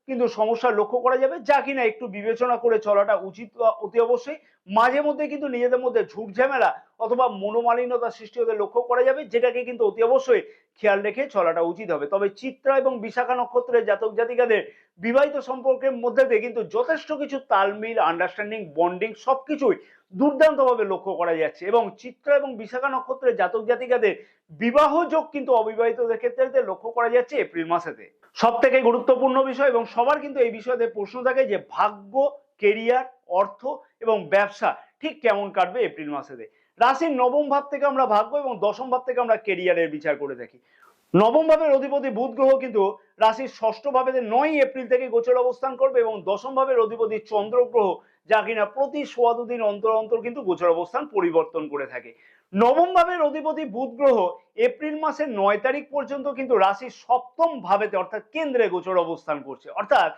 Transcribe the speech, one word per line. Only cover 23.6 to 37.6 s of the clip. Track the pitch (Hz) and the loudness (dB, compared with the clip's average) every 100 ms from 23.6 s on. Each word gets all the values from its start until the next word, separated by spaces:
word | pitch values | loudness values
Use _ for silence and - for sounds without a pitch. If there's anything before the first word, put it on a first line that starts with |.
জাতিকাদের | 214 240 247 247 214 - - _ _ | 0 -2 0 2 2 0 -8 _ _
বিবাহ | 151 233 269 302 302 | -4 0 4 4 4
যোগ | 349 311 311 | 2 0 -2
কিন্তু | 285 269 | -6 2
অবিবাহিতদের | 247 220 220 233 226 233 226 | 2 2 0 0 0 -2 -2
ক্ষেত্রে | 247 247 262 262 | -4 0 0 0
লক্ষ্য | 214 185 226 | -2 -4 -6
করা | 233 233 | -2 2
যাচ্ছে | 240 247 294 | 2 2 -2
এপ্রিল | 196 170 165 | -4 -4 -2
মাসেতে। | 170 160 113 101 _ _ | -2 -2 -12 -18 _ _
সব | - 226 233 | 0 2 4
থেকে | 262 254 | 4 6
গুরুত্বপূর্ণ | 233 240 247 254 262 254 | 4 2 4 4 4 2
বিষয় | 269 240 277 | 0 2 2
এবং | 233 | 2
সবার | 226 - 240 294 | 0 0 2 0
কিন্তু | 285 269 | -2 0
এই | 233 | 0
বিষয়তে | 226 214 247 233 | 0 -4 -2 -2
প্রশ্ন | 220 196 247 | -2 -8 -4
থাকে | 254 262 | 0 2
যে | 262 196 - | 2 0 -4
ভাগ্য, | - 208 208 202 254 277 - _ _ | 0 0 -2 -4 0 0 -2 _ _
কেরিয়ার, | 208 214 226 254 254 - - | 0 2 2 0 0 -10 -4
অর্থ | 175 202 - 254 285 - _ | 0 0 -4 -10 -10 -12 _
এবং | 226 214 165 | 0 0 2
ব্যবসা | 190 202 - 196 135 - _ | 2 2 0 -4 -4 -10 _
ঠিক | 311 311 | -10 -2
কেমন | 226 202 202 | 0 0 0
কাটবে | 190 180 226 | -2 -2 0
এপ্রিল | 196 156 151 | -4 -4 -8
মাসেতে। | 143 131 127 110 _ _ - | -10 -10 -16 -18 _ _ -6
রাশির | 233 269 330 | -4 -2 -2
নবম | 262 247 285 285 | 0 0 0 0
ভাব | 277 | -2